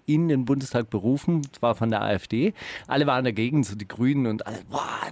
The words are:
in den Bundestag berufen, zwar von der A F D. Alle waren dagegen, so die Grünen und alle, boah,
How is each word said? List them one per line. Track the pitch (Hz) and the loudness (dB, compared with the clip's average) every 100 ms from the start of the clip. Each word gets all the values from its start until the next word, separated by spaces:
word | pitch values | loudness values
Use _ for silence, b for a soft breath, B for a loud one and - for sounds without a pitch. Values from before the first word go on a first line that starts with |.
| - | 0
in | 151 165 | 2 4
den | 135 123 | 2 2
Bundestag | 139 135 123 113 | 0 0 -2 0
berufen, | 104 107 143 - 165 139 | 0 2 0 2 0 0
zwar | - 120 | -2 0
von | 110 113 | 2 0
der | 107 | 0
A | 104 | 0
F | 98 - | -2 -2
D. | 110 190 - B B B | 0 0 -2 B B B
Alle | 139 143 | 0 2
waren | 127 127 | 2 0
dagegen, | 104 120 151 | 0 0 2
so | 107 101 | 0 -4
die | 101 | -8
Grünen | - 123 143 120 | 0 2 2 0
und | 110 - | -2 -6
alle, | 107 90 | -12 -8
boah, | 127 - - - | -6 -6 -6 -8